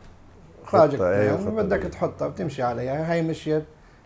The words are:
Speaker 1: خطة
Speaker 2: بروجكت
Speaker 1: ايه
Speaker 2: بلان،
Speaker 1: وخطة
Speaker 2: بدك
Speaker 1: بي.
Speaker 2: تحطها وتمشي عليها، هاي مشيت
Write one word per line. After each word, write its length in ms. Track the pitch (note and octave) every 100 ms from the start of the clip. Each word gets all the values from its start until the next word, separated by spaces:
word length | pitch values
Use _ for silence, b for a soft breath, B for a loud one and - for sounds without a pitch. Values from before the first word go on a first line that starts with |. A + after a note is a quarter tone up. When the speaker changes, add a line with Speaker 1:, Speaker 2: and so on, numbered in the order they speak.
| - - - - - -
Speaker 1:
خطة 140 | - F#3+
Speaker 2:
بروجكت 220 | D3+ C3+
Speaker 1:
ايه 300 | F#2 G2+ G#2
Speaker 2:
بلان، 100 | G#2
Speaker 1:
وخطة 220 | G#3 A3
Speaker 2:
بدك 180 | F#3+ F#3+
Speaker 1:
بي. 80 | F3
Speaker 2:
تحطها 400 | - E3 - D3
وتمشي 340 | D3 F3 C#3
عليها، 500 | B2 A#2 B2+ C#3+ D#3+
هاي 100 | E3+
مشيت 420 | E3 D#3 D#3 D#3 D#3 - b b